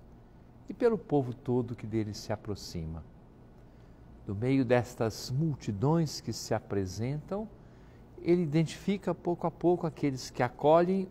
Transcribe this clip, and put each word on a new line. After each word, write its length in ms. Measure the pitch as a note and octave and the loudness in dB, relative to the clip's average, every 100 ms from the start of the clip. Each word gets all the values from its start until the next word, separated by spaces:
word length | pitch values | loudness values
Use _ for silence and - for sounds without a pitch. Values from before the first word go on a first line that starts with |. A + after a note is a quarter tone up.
| - - - - - - - | -20 -20 -20 -20 -20 -20 -16
e 60 | |
pelo 240 | - A#3+ A3 | 2 2 2
povo 360 | - D3 B2+ | 2 0 0
todo 440 | A#2+ - B2 A#2+ A#2 | -6 0 0 0 -6
que 100 | A2 | -2
dele 260 | A2 G#2+ | -2 -2
se 200 | G#2 - | -6 -6
aproxima. 720 | G#2 - G2+ - F2 D#2+ D#2+ - - - - - - - - - - - - - | -6 -6 -8 -8 -8 -8 -8 -12 -20 -20 -20 -20 -20 -20 -20 -20 -20 -20 -16 -8
No 80 | G2+ | -4
meio 300 | B2 C3+ A#2+ | 0 2 4
destas 640 | B2 A2 - A2 - - | 4 2 -2 -2 -2 -4
multidões 880 | B2+ E3 C3 - G2 C3+ E3 D#3 - | -2 -2 -2 -6 0 2 2 2 -4
que 140 | - | -8
se 200 | A2 - | -8 -4
apresentam, 920 | A2 - G2 F#2 F#2+ A#2+ D3 - G3 A3 - - - - - - - | -4 -2 -2 -2 -4 -4 -6 -6 -8 -8 -14 -20 -20 -20 -20 -20 -8
ele 200 | - F3+ | 2 2
identifica 720 | D#3+ D#3 D#3 - - G3 G3 E3+ | 4 2 0 -2 -2 -2 -2 -2
pouco 320 | - E3+ E3+ | -2 -2 -4
a 40 | |
pouco 360 | - F3 F3 E3 | 0 2 2 0
aqueles 420 | - D3 C3 - | -2 -2 -2 -8
que 140 | - | -2
acolhem 680 | B2 - D3 E3 F3 F#3+ F#3 | -2 4 6 6 6 0 -2